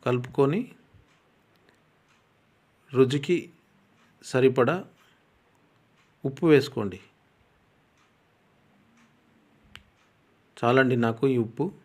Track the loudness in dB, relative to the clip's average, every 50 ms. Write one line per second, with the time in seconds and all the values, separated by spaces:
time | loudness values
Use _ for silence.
0 | _ -2 -2 -2 -4 -8 -2 0 0 0 0 -2 -6 -8 -14 _ _ _ _ -20
1 | _ _ _ _ _ _ _ _ _ _ _ _ _ _ _ _ _ _ _ _
2 | _ _ _ _ _ _ _ _ _ _ _ _ _ _ _ _ _ _ 2 2
3 | 2 2 2 -4 -2 -2 -4 -4 -4 -10 -20 _ _ _ _ _ _ _ _ _
4 | _ _ _ _ -20 -4 -2 4 4 4 4 4 2 2 0 -4 -6 -12 _ _
5 | _ _ _ _ _ _ _ _ _ _ _ _ _ _ _ _ _ _ _ _
6 | _ _ _ _ _ -10 -8 -2 2 4 4 4 4 2 -6 -6 -6 -6 -8 -12
7 | -18 _ _ _ _ _ _ _ _ _ _ _ _ _ _ _ _ _ _ _
8 | _ _ _ _ _ _ _ _ _ _ _ _ _ _ _ _ _ _ _ _
9 | _ _ _ _ _ _ _ _ _ _ _ _ _ _ _ -20 _ _ _ _
10 | _ _ _ _ _ _ _ _ _ _ _ -4 -2 2 2 4 2 2 2 0
11 | 0 -2 -2 -2 -2 0 0 0 -2 -4 -6 -8 -8 -8 -8 -14 _